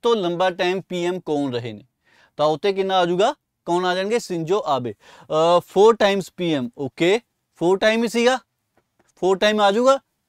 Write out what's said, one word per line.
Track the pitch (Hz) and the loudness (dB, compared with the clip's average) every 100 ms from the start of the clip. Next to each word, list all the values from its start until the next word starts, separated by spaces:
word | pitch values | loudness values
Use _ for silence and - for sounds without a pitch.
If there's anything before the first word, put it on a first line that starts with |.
ਤੋਂ | 240 226 | -2 0
ਲੰਬਾ | 175 170 185 | -2 0 -2
ਟਾਈਮ | 185 180 185 | -2 -4 -4
ਪੀ | - 180 | -6 -6
ਐਮ | 175 180 | -4 -4
ਕੌਣ | - 147 139 | -4 -4 -4
ਰਹੇ | 120 117 | -6 -8
ਨੇ, | 104 - _ _ _ _ - | -14 -20 _ _ _ _ -2
ਤਾਂ | 151 | -2
ਉੱਤੇ | 156 202 | 0 -2
ਕਿੰਨਾ | 196 190 190 | -2 -2 0
ਆ | 175 | 0
ਜਾਊਗਾ? | 180 233 - _ _ - | 0 0 -2 _ _ -4
ਕੌਣ | 175 | -2
ਆ | 180 | -2
ਜਾਣਗੇ? | 180 196 233 | -4 -4 -4
ਸ਼ਿੰਜੋ | - 170 160 208 151 | -4 -6 -2 -2 -2
ਆਬੇ। | 131 123 | -4 -4
ਅਹ, | - - - - 156 165 175 - | -12 -18 -20 -4 0 2 2 0
four | 190 220 220 | 4 4 6
times | 202 196 - - | 2 0 -6 -6
ਪੀ | 170 | -4
ਐਮ, | 143 120 - | -2 -4 -8
ਓਕੇ, | 135 - 170 226 _ _ _ - | -10 -2 0 0 _ _ _ -4
ਫੋਰ | 170 190 | 0 2
ਟਾਈਮ | 220 226 | 2 0
ਹੀ | 233 | -2
ਸੀਗਾ, | 233 240 254 _ _ _ _ _ _ _ - | 0 0 0 _ _ _ _ _ _ _ -4
ਫੋਰ | 180 185 | -2 2
ਟਾਈਮ | 208 214 | 2 2
ਆ | 202 | 2
ਜਾਊਗਾ। | 214 254 277 _ _ | 4 2 2 _ _